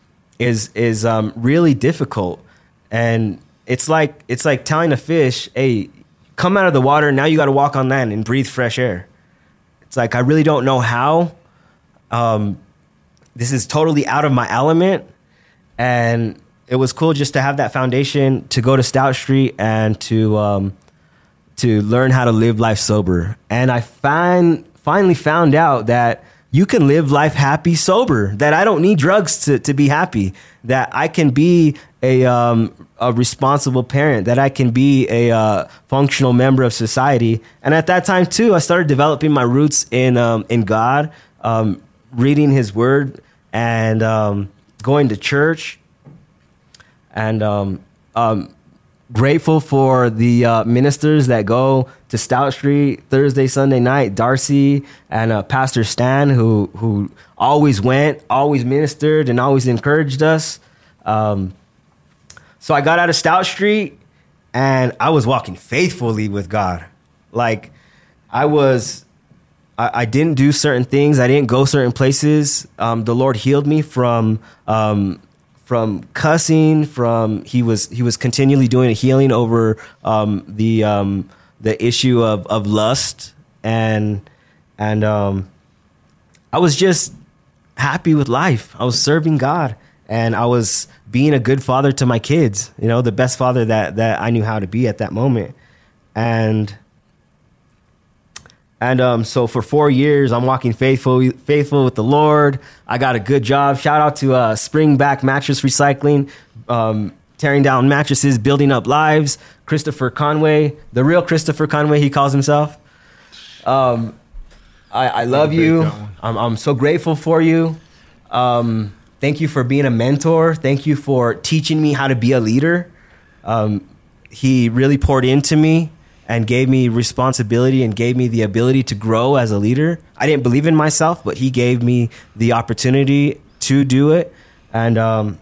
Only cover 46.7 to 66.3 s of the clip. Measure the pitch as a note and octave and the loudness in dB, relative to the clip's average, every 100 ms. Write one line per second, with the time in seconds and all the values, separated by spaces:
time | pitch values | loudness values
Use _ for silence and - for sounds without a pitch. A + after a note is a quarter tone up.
46.7 | - _ _ _ - A2 A2 G#2+ G#2 G2 | -20 _ _ _ -6 -4 -2 -2 -2 -4
47.7 | F#2+ - _ _ A#2 A#2 G#2+ - _ _ | -8 -12 _ _ -2 -2 -2 -6 _ _
48.7 | _ _ _ - A2+ C3+ D#3 - D#3+ D3 | _ _ _ -8 -2 0 0 2 0 0
49.7 | C#3 C3+ B2+ B2 A2 A#2+ A#2+ A#2 A2+ A2 | 2 2 2 2 2 2 4 2 2 2
50.7 | A#2+ C#3+ C#3 D3+ D3+ B2+ A#2 G#2 A#2 C3+ | 2 2 0 0 2 2 0 0 0 2
51.7 | C3+ B2+ - - A2 - B2 C#3 - C#3 | 0 -2 -8 -10 -6 -2 0 -2 -2 0
52.7 | C#3+ C#3+ - - C3+ C#3+ C3+ C3+ C#3 C#3 | 2 0 -2 -2 0 2 2 0 0 2
53.7 | C3 B2 C#3 A#2 G2+ A#2 C3 - C#3 C#3 | 2 2 2 0 0 0 0 0 2 2
54.7 | C#3+ C#3 - _ A2 A2+ G#2+ F#2+ C3+ C3 | 0 -4 -16 _ -4 0 -2 -2 -2 0
55.7 | A#2+ G#2+ - B2 C3+ C#3+ B2+ A2+ G#2+ G2+ | -2 -2 -2 0 2 2 2 2 2 -2
56.7 | F#2+ A2+ G#2 G2+ - - - B2 D3 D3 | -4 -4 -2 -4 -8 -18 -4 0 2 2
57.7 | G#2 A#2 C3 D3+ C#3+ - B2+ C#3+ C#3+ A#2+ | 2 0 2 0 -2 -4 0 0 0 0
58.7 | C#3 D3+ - D3+ D#3 C3+ A#2+ C3 C3+ B2+ | 0 -2 -2 0 0 2 0 2 2 2
59.7 | A#2 C#3 D3+ D3 C3 D#3 D#3+ D#3+ - _ | 0 0 0 0 0 0 0 -2 -10 _
60.7 | _ _ _ - G#2+ G#2+ G2+ F#2 - _ | _ _ _ -4 -2 0 -2 -4 -10 _
61.7 | _ _ _ _ _ - - - _ - | _ _ _ _ _ -20 -20 -20 _ -2
62.7 | D3 C#3+ E3+ F3 D#3+ E3 F3+ F#3+ - G3+ | 0 2 2 2 0 0 0 0 -2 0
63.7 | G#3+ F#3 - _ _ _ _ _ B2 C3+ | 0 -2 -10 _ _ _ _ _ -2 0
64.7 | C3 B2+ - D#3+ D#3+ A2+ B2+ - F2+ - | 2 0 -2 0 0 0 -2 -4 -12 -8
65.7 | B2 F3+ B2+ A#2+ G#2+ G#2+ | -2 -2 -2 -4 -4 -4